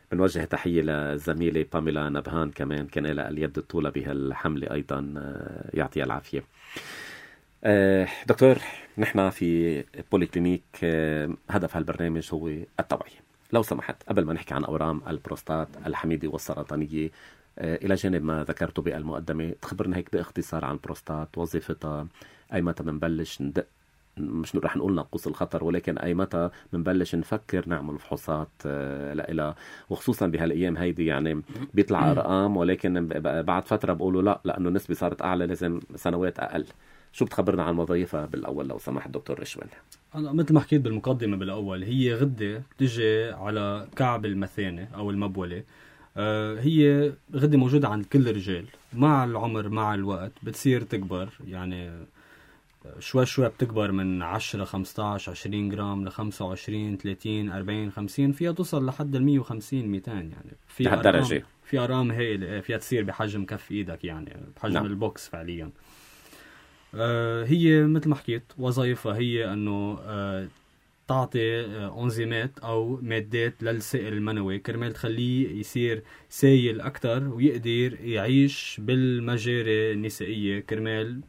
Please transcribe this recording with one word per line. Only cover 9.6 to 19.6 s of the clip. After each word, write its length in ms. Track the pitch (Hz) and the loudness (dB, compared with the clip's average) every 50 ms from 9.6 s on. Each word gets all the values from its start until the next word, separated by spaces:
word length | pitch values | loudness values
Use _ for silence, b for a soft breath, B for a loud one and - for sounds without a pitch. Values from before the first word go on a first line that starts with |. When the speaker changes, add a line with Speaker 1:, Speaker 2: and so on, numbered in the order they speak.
| 85 85 78 73 - - - - 85 - | 4 2 0 -2 -4 -8 -12 -16 -2 2
Speaker 1:
بوليكلينيك، 520 | - 92 87 - - 87 87 87 90 85 - _ - - 87 | 2 2 4 2 2 2 2 2 2 0 -2 _ -6 -2 0
آه، 500 | 82 82 80 78 78 78 76 76 80 85 - _ - | 2 2 2 2 2 2 0 -2 -4 -6 -8 _ -2
هدف 260 | 104 101 87 80 - | -2 0 0 -2 -2
هالبرنامج 540 | 85 78 82 80 80 85 85 82 82 80 - 82 | -2 -4 -4 -2 -2 -2 -2 -2 -2 -4 -4 -6
هو 140 | 76 80 82 76 80 - - _ - | -4 -4 -4 -6 -6 -10 -6 _ -6
التوعية. 400 | - - 67 - - - - - - _ _ _ _ _ - | -2 -2 -2 -4 -4 -8 -18 -20 -20 _ _ _ _ _ 2
لو 80 | 117 | 2
سمحت، 420 | 110 - - - - - - - - - | 2 2 -2 -4 -6 -8 -10 -8 -6 0
قبل 160 | 101 98 85 | 2 2 2
ما 80 | 76 82 | 2 0
نحكي 200 | 80 - - 67 | -4 -4 -4 -4
عن 100 | 69 - | -2 -2
أورام 380 | - 78 78 76 80 78 76 - | -2 -2 -2 0 0 -2 -2 -4
البروستات 600 | 78 80 71 - - 78 - - - 78 80 78 - - - - | -6 -8 -8 -8 -8 -10 -8 -6 -4 -2 -2 -4 -6 -8 -10 -8
الحميدة 420 | 85 69 - - 80 82 76 80 | -6 -6 -4 -2 -2 -2 -2 -2
والسرطانية، 840 | 76 76 78 - - 73 73 73 - 73 76 78 73 78 78 78 80 B B B B B B B B _ - | -4 -6 -6 -6 -6 -6 -6 -6 -6 -4 -4 -4 -2 -2 -4 -4 -4 B B B B B B B B _ -6
آه، 260 | - 80 82 - - | -4 -4 -4 -2 0
إلى 100 | 98 95 | 2 2
جانب 280 | 87 - 95 92 82 73 | 2 2 0 0 0 0
ما 200 | 80 80 78 76 | 0 -2 -2 -2
ذكرته 380 | - 80 - 87 80 - - | -4 -4 -2 -4 -4 -2 -4
بالمقدمة، 720 | 76 82 69 78 76 78 76 - 80 82 78 78 80 82 - - | -4 -4 -4 -4 -6 -6 -6 -6 -4 -4 -4 -4 -4 -6 -6 -8